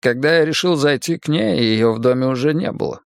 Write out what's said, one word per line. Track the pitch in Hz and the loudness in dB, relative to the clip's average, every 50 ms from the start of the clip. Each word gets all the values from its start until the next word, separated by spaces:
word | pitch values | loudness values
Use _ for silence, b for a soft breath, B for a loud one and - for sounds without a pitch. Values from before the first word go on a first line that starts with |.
| - | 2
Когда | 127 120 123 135 151 165 170 | 0 0 2 2 2 2 4
я | 156 | 2
решил | 156 156 - - 180 175 | 2 0 -2 0 0 0
зайти | 151 139 147 143 127 - - 165 | 2 2 0 0 0 -2 -4 -6
к | - - - | -4 -2 -4
ней, | 151 160 107 110 92 - 120 | -2 0 0 0 0 2 2
её | 113 110 110 113 117 113 | 2 2 2 2 2 0
в | 110 | 2
доме | 113 123 127 127 131 | 0 0 0 0 0
уже | 131 131 127 123 151 156 | -2 -2 -2 -2 -2 -2
не | 160 185 - - | -2 -4 -6 -6
было. | - - - - - _ | -6 -6 -6 -6 -8 _